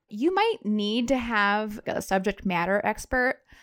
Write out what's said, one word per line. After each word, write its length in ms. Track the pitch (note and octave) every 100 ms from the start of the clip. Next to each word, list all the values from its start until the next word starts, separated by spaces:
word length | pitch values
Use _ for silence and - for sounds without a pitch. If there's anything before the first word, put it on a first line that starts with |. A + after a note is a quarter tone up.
| _
you 260 | G#3 D4+
might 220 | F#4+ A4+ -
need 440 | G#3 G#3+ G#3 A3+ A#3+
to 100 | C4
have 600 | A#3 A3 G3+ G#3 A3 G#3+ -
a 140 | -
subject 460 | - F#3+ G3 G3+ G3
matter 340 | F3 E3+ G3+
expert 560 | - G#3+ - B3+ B3 - _ -